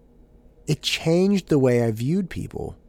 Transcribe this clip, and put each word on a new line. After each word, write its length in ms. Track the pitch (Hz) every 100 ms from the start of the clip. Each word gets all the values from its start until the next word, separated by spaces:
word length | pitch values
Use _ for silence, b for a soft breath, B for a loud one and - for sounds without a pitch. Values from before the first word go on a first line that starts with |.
| - - - - - - -
it 160 | 151
changed 640 | - - 160 170 190 202 -
the 80 | 151
way 240 | 131 120
I 80 | 117
viewed 400 | 110 127 180 180
people 480 | - 135 - - -